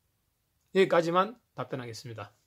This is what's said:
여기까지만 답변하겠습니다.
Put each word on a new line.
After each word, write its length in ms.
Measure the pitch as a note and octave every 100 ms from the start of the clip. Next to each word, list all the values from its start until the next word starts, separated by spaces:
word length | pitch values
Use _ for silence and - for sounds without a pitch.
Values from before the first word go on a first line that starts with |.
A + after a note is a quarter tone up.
| _ _ _ _ _ _ _ F#3
여기까지만 600 | F#3+ F3 E3 F3 G#3 - _ -
답변하겠습니다. 760 | B2+ C3 A#2+ A2 B2 A2 G#2 _